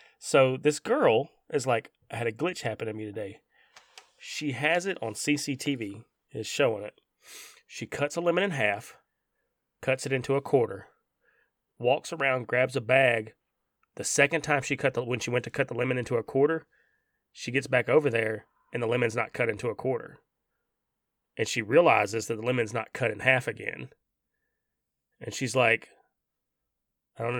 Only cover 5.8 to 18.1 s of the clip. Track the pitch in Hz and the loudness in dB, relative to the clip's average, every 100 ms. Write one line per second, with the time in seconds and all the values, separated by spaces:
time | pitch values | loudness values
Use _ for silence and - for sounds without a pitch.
5.8 | 104 104 - _ _ 120 107 - 131 107 | -6 -10 -18 _ _ -10 -6 0 0 0
6.8 | 104 - _ _ - - - - _ - | -6 -14 _ _ -20 -20 -20 -20 _ -14
7.8 | 113 - 147 170 175 170 196 143 104 101 | -10 -4 -4 -2 0 2 0 2 0 0
8.8 | - - _ _ _ _ _ _ _ _ | -6 -20 _ _ _ _ _ _ _ _
9.8 | - 131 131 131 123 139 - 135 110 98 | -4 -2 -2 -4 0 -2 2 2 2 -4
10.8 | - _ _ _ _ _ _ _ _ - | -14 _ _ _ _ _ _ _ _ -2
11.8 | 120 147 - 165 135 131 117 123 127 131 | 2 2 -2 -2 0 0 0 0 0 0
12.8 | 110 131 131 117 110 - _ _ _ _ | 2 4 4 2 -2 -14 _ _ _ _
13.8 | _ - - - 143 160 - 147 - 135 | _ -10 -2 4 4 2 0 0 0 -2
14.8 | 139 131 123 123 - 123 120 - 131 117 | -2 -2 -4 -4 -2 -2 -2 -4 -2 -2
15.8 | 127 127 117 120 - 135 147 160 - _ | -2 -2 0 -2 0 2 4 2 -6 _
16.8 | _ _ _ _ _ - - 131 123 127 | _ _ _ _ _ -14 -4 -4 2 0
17.8 | 117 143 143 | 4 4 4